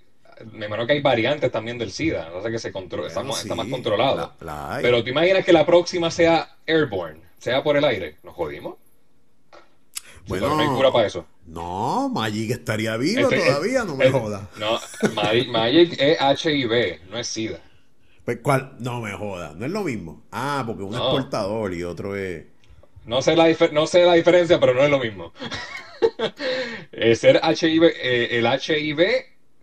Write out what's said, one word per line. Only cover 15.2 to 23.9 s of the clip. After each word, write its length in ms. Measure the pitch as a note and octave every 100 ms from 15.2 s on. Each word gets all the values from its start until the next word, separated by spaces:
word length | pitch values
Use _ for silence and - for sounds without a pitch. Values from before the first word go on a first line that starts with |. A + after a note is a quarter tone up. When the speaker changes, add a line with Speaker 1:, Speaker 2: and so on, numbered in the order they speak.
| G#2 A#2 A#2+
Speaker 1:
Magic 460 | A2+ A#2 D#3 E3+ -
es 220 | C#3+ -
H 320 | C#3 C#3 E3 D3
I 100 | A#2
V, 340 | A#2+ G2 E2 F2+
no 80 | A2+
es 80 | A#2
sida. 320 | A2+ A2 - - - - - - - -
Speaker 2:
Pues, 140 | A#2+
¿cuál? 320 | C#3+ C3+ - G2
No 220 | B2 A#2+
me 120 | A2
jodas, 420 | F#2 G#2 F2+ D#2+ D#2
no 100 | B2+
es 60 |
lo 120 | G#3
mismo. 400 | F3+ A2 E2 - -
Ah, 320 | G#2+ C#3 C#3+ A#2
porque 160 | F#2
uno 140 | G2 B2
Speaker 1:
No. 80 | A#2+
Speaker 2:
es 140 | C3+
portador 520 | B2+ C3 G2 A2+ G2+
y 100 | F2
otro 320 | F2 E2 G2 G2
es 300 | F#2+ E2 - - - - - - -
Speaker 1:
No 160 | B2+
sé 140 | - E3
la 120 | E3
difer-, 240 | D#3+ E3
no 140 | D3+
sé 180 | D#3